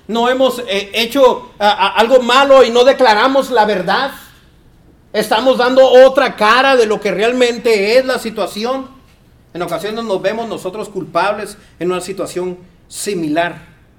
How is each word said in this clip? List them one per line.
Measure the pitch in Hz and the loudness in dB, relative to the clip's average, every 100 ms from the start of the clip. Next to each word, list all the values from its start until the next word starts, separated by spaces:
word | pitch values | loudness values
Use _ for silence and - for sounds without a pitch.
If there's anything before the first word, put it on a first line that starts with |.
| - | -8
no | 226 247 | -2 -2
hemos, | 262 262 247 208 | 0 0 -2 -6
eh, | 196 196 | -6 -6
hecho, | 220 233 277 254 202 - - | -6 -4 2 2 2 -8 -4
a, | 208 | -2
a, | 196 190 | 0 -2
algo | 196 226 262 | 0 4 4
malo | 233 254 285 269 | 4 2 6 6
y | 233 | 6
no | 240 | 4
declaramos | 254 277 254 208 254 269 262 | 2 4 2 4 2 0 0
la | 233 | 0
verdad? | 214 196 175 208 269 - - _ _ _ _ _ _ _ _ | 0 0 -2 -4 -4 -10 -20 _ _ _ _ _ _ _ _
Estamos | 208 208 220 262 240 | -6 -2 0 0 2
dando | 247 262 | 2 4
otra | 262 247 262 262 254 - | 6 8 6 6 -2 0
cara | 208 240 269 262 | 2 2 2 2
de | 214 | 2
lo | 208 | 0
que | 208 | -4
realmente | 180 220 254 240 240 233 214 202 247 | -2 -2 0 -2 0 0 0 2 0
es | |
la | 262 254 | 0 -4
situación. | 226 - 175 208 226 269 262 - _ _ _ _ _ | -6 -8 -8 -6 -6 -6 -10 -18 _ _ _ _ _
En | 165 | -10
ocasiones | 170 165 196 220 | -8 -6 -8 -8
nos | 226 185 | -6 -4
vemos | 175 220 226 | -4 -6 -8
nosotros | 175 185 214 202 | -10 -10 -10 -12
culpables | 190 151 170 190 214 202 - - - | -12 -6 -2 -2 -4 -10 -16 -20 -8
en | 170 | -6
una | 180 | -6
situación | 180 196 151 180 180 180 - _ _ | -8 -10 -8 -8 -10 -10 -18 _ _
similar. | - 208 190 156 151 170 - - _ _ | -12 -8 -6 -4 -2 -4 -6 -20 _ _